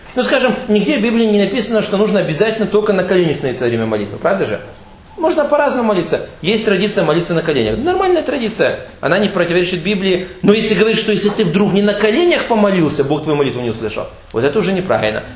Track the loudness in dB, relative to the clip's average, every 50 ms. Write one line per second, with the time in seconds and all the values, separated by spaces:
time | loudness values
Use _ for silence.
0 | -20 -8 -4 -2 0 0 0 2 2 0 0 -2 -2 0 2 2 2 2 0 0
1 | 0 0 2 2 2 2 2 2 2 0 0 -2 -2 0 0 0 0 0 0 0
2 | 0 2 2 0 0 0 0 0 0 0 0 -2 -4 0 2 2 2 2 2 0
3 | 0 2 2 2 2 2 0 -2 -2 -4 -4 -2 -2 -2 0 0 -2 -2 -2 -2
4 | -4 -6 -8 -4 -2 -2 0 0 -2 -4 -4 -8 -8 -14 -18 -20 -20 -20 -20 -20
5 | -20 -20 -10 -4 -2 0 0 0 0 2 2 2 2 0 0 0 0 0 0 0
6 | 0 -2 -2 -4 -4 -8 -14 -6 -2 0 0 2 2 2 2 2 0 0 0 0
7 | 0 2 0 0 0 0 -2 -2 0 0 0 0 0 0 -2 -2 0 -2 0 0
8 | 2 2 2 0 0 -2 -4 -4 -4 -4 0 0 0 0 0 -4 -10 -14 -16 -6
9 | -2 0 0 2 0 0 0 0 0 2 2 0 0 0 -2 -4 -2 -2 -2 -2
10 | 0 0 0 0 -2 -6 -10 -2 2 2 2 4 2 0 2 2 2 2 2 0
11 | 0 0 0 2 2 0 0 2 0 2 2 2 2 2 2 2 2 2 2 2
12 | 0 2 2 4 4 4 2 2 0 0 0 2 2 2 2 2 2 0 2 0
13 | 0 0 0 -2 0 -2 0 0 0 -2 -2 -4 -4 -4 -4 -4 -6 -6 -6 -6
14 | -10 -10 -12 -20 -20 -8 -4 -2 -2 0 0 0 0 0 0 -2 -2 0 0 0
15 | 0 0 -2 -2 -8 -10 -16